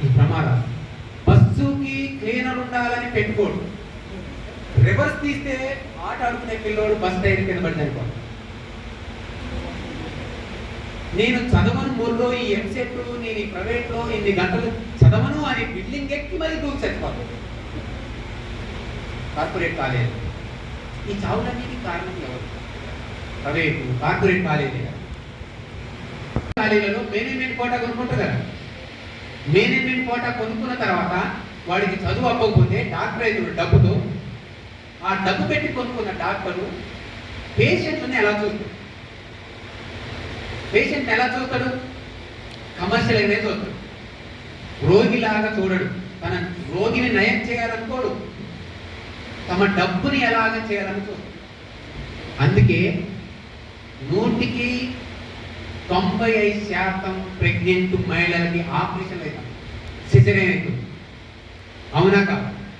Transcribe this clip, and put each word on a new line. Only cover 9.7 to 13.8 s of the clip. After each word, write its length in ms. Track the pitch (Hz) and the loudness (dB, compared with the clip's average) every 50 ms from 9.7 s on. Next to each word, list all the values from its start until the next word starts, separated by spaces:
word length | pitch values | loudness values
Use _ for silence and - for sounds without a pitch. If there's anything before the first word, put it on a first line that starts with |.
| - - - - - - - - - - - - - - - - - - - - - - - - - - - - - 175 | -8 -8 -8 -8 -8 -8 -8 -8 -8 -8 -8 -8 -8 -10 -10 -10 -10 -10 -8 -8 -8 -10 -10 -10 -10 -10 -8 -4 0 2
నేను 200 | 220 240 247 240 - - | 2 4 2 2 2 4
చదవను 400 | - - - 208 - - 285 277 254 233 | 4 6 6 6 4 2 0 0 0 0
మొర్రో 280 | 226 220 233 226 247 247 247 240 226 | 0 0 2 2 2 2 2 0 2
ఈ 20 | 208 202 202 | 2 0 0
ఎంసెట్, 380 | 196 190 - 254 247 233 247 247 240 233 240 240 233 | 0 -2 -2 -2 -4 -4 -4 -6 -6 -6 -6 -6 -4
నేను 160 | 226 220 208 208 | -4 -4 -4 -4
ఈ 20 | 208 202 | -4 -4
ప్రైవేట్లో 460 | 180 190 214 240 240 | -6 -4 -2 -2 -2